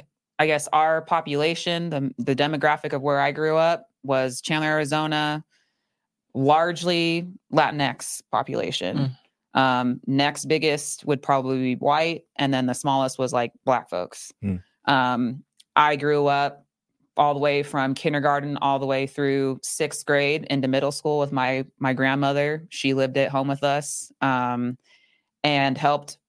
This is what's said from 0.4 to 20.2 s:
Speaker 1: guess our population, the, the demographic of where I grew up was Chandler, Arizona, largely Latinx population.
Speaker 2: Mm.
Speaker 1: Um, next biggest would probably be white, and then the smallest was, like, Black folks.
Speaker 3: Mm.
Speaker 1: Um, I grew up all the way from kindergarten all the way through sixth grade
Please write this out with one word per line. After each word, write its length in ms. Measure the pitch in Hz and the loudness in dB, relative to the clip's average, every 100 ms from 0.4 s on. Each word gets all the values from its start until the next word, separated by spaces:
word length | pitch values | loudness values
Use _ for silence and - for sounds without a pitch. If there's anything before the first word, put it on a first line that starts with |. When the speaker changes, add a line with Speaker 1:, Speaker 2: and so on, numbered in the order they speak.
| 156 | 2
Speaker 1:
guess 220 | 147 - | 2 2
our 300 | 156 160 160 | 2 2 0
population, 880 | 160 170 151 143 160 165 175 170 170 | 0 -2 0 0 0 0 -2 -2 -2
the, 240 | 143 135 - | -2 -4 -4
the 180 | 120 131 | -2 0
demographic 580 | 147 151 151 151 151 | 0 2 0 0 -4
of 80 | 143 | -4
where 180 | 143 139 | 0 2
I 120 | 143 | 0
grew 240 | 147 156 160 | 0 0 2
up 320 | 165 170 - _ | 2 0 -6 _
was 360 | 135 131 131 127 | -2 0 0 -4
Chandler, 260 | - 156 156 | -2 0 0
Arizona, 760 | 156 143 156 156 151 151 151 - _ _ _ _ _ _ _ _ | 0 0 0 0 0 -2 -4 -8 _ _ _ _ _ _ _ _
largely 960 | 131 135 156 170 165 175 170 170 170 180 190 - | 0 4 4 4 0 0 2 2 0 -4 -14 -2
Latinx 680 | 156 135 147 135 - - - - | 0 2 0 -2 -4 -10 -12 -4
population. 680 | - - 113 - - 90 - 135 127 _ _ _ - | -4 -2 -4 -4 -4 -4 -2 -4 -6 _ _ _ 0
Speaker 2:
Mm. 40 | |
Speaker 1:
Um, 420 | 131 123 123 127 - | 2 2 -2 -4 -2
next 400 | 135 143 143 139 | 0 0 -2 -2
biggest 600 | 156 156 143 - - 147 | 0 0 -2 -6 -8 -4
would 160 | 143 | -2
probably 380 | - 139 131 131 | 0 0 0 -2
be 160 | 127 123 | -2 0
white, 480 | 143 151 165 165 - - | 0 2 0 -4 -10 -2
and 180 | 139 | 0
then 120 | 131 127 | 2 0
the 80 | |
smallest 440 | 139 143 135 131 - | -2 0 0 0 -2
was, 140 | 123 | -2
like, 220 | 123 117 _ | -2 -2 _
Black 260 | 135 123 - | 0 0 -2
folks. 440 | 87 - - - - | -6 -6 -10 -18 -8
Speaker 3:
Mm. 180 | 101 90 - _ - | -6 -6 -8 _ 0
Speaker 1:
Um, 580 | 135 123 123 120 135 - _ _ - | 2 2 0 -2 -4 -14 _ _ 4
I 200 | 151 147 | 4 2
grew 320 | 147 147 143 | 0 2 2
up 380 | 139 139 - _ _ _ _ _ - | 2 0 -6 _ _ _ _ _ 0
all 160 | 147 | 2
the 60 | 143 | 2
way 240 | 147 143 | 2 2
from 300 | 143 147 135 135 | 0 -2 -2 0
kindergarten 640 | 165 147 143 143 143 143 | 0 2 2 2 -2 -2
all 200 | 139 139 | 0 0
the 80 | 135 | 0
way 220 | 135 135 | -2 -2
through 500 | - 139 139 135 131 | -2 0 2 0 -2
sixth 420 | - - 147 - - | -6 -4 -4 -4 0
grade 380 | 143 | 2